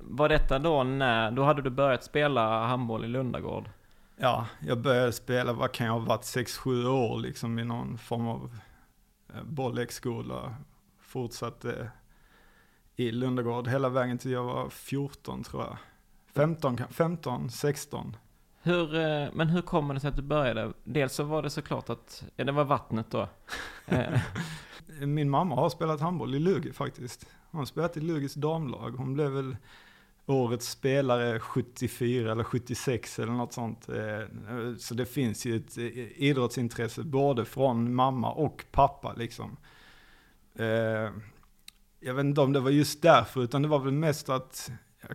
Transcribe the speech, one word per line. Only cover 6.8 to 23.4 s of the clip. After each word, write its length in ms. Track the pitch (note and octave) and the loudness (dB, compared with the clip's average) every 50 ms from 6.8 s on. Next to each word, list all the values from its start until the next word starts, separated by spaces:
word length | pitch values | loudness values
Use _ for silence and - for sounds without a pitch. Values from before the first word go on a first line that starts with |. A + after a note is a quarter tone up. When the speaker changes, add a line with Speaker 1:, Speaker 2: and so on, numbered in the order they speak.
| A#2+ | 2
Speaker 2:
år, 320 | B2 C3 C3+ A#2+ A2 B2 A2+ | 2 2 2 2 0 0 -4
liksom, 400 | A#2+ B2+ - - - A#2 A#2 A#2 | -4 -6 -8 -6 -4 -4 -2 -2
i 60 | A#2 | -2
någon 340 | A#2 A#2 A#2+ B2+ C3 C3 A#2 | -4 -4 -6 -6 -6 -8 -10
form 280 | - - A#2+ A#2 A#2 | -6 -6 -4 -2 -2
av, 320 | A#2 A2+ C3 C3 B2+ A#2+ G#2+ - - - - _ _ _ _ _ _ _ _ _ - - | -2 -4 -6 -8 -10 -12 -16 -18 -20 -20 -20 _ _ _ _ _ _ _ _ _ -16 -14
eh, 80 | - - | -14 -10
bollleksskola. 1120 | A2+ E3 C#3 C3 A#2+ A#2+ A#2+ A#2+ A#2+ - - - B2+ A#2 A#2 - B1 - - B2 - A2+ - - - - _ _ _ _ _ | -8 -6 -4 -4 -2 -2 -4 -4 -6 -8 -8 -6 -6 -6 -6 -8 -8 -8 -8 -8 -10 -12 -12 -16 -20 -20 _ _ _ _ _
Fortsatte 880 | _ - - C3 B2 A#2+ - - B2 A#2 A#2+ - - B2 A#2 A#2+ B2 A2 - - _ _ _ _ - _ _ _ - _ _ _ _ _ _ _ _ _ _ | _ -12 -8 -8 -6 -6 -8 -8 -8 -8 -8 -8 -6 -6 -6 -6 -8 -10 -12 -16 _ _ _ _ -20 _ _ _ -20 _ _ _ _ _ _ _ _ _ _
i 140 | - B2+ A#2 | -4 -4 -2
Lundagård 580 | A2+ A#2+ B2+ C3 B2+ B2+ A#2 A#2 A#2 A#2+ A#2+ A#2+ | -2 -2 -2 0 0 0 0 0 -2 -2 -2 0
hela 200 | B2+ C3+ C3+ B2+ | 0 2 2 2
vägen 300 | B2+ C3 B2 B2 B2 B2 | 2 2 0 0 -2 -4
till 120 | - C3 | -4 -4
jag 140 | B2+ B2 B2 | -2 -2 -2
var 240 | B2 B2 B2+ B2+ C#3 | -2 -4 -4 -6 -6
fjorton, 720 | - - - - C3+ C#3 C#3+ C#3 - - _ - B1+ - | -10 -14 -8 -4 -4 -4 -4 -4 -8 -12 _ -10 -8 -8
tror 200 | - - - C3+ | -10 -8 -8 -8
jag. 140 | A#2+ - - - - - - _ _ _ _ _ _ _ - | -8 -8 -10 -14 -16 -20 -20 _ _ _ _ _ _ _ 0
Femton, 420 | C#3 D3 D#3+ E3 D#3 - C3+ A#2+ | 2 2 2 2 0 0 0 0
ka-, 140 | A#2+ B2+ - | 0 -4 -8
femton, 600 | - - E3+ E3 F3 E3 - B2+ B2 C3+ C#3+ B2+ | 0 0 0 0 0 -2 -4 -6 -4 -4 -6 -6
sexton. 640 | A#2 - - D3 C#3+ - - - - B2 A2+ B2+ A2+ - _ _ _ _ _ _ _ _ | -6 -2 0 0 0 -2 -6 -8 -8 -8 -8 -10 -12 -14 _ _ _ _ _ _ _ _
Speaker 1:
Hur, 320 | - E3 F3 F3 E3+ D3+ D3+ | 0 0 2 2 0 0 0
eh, 340 | E3 D#3+ D#3 D3+ D3 C#3+ - | 0 0 2 0 0 -2 -4
men 160 | - - E3 D#3 | 0 0 2 4
hur 140 | E3+ F3+ | 4 2
kommer 320 | E3+ - F3+ E3 D3 C#3+ C#3 | 2 2 2 2 2 2 -2
det 60 | C3+ | -2
sig 80 | C#3 D3 | -2 0
att 80 | C3+ | -2
du 60 | C#3+ | -2
började? 500 | C#3 C#3 D3+ D3+ C#3+ B2 A2+ A2 G#2+ A2 F2+ - - | -2 0 2 2 2 2 2 0 -2 -4 -6 -10 -10
Dels 300 | - B2 D3+ C3+ B2+ - | -2 0 2 2 2 0
så 100 | - D3 | -2 -2
var 180 | D3 D#3 D#3 | 0 0 -2
det 80 | D3 D3 | -2 -2
såklart 400 | - D#3 D3 - D#3 A#2+ - - | -4 -6 -4 -4 -6 -4 -4 -6
att, 340 | A#2 - - - - - - - - | -8 -8 -8 -18 -18 -16 -16 -14 -6
ja, 80 | - B2+ | -2 -2
det 80 | B2+ | 0
var 120 | C#3 D3 D3 | 2 2 4
vattnet 460 | C3+ C#3+ A#2+ - - A2 A2 A2+ - | 4 2 0 0 -2 -4 -4 -2 -2
då. 180 | - A2+ G2 - | -2 -2 -2 -4
Speaker 2:
<laughs> 60 | - - | -8 -18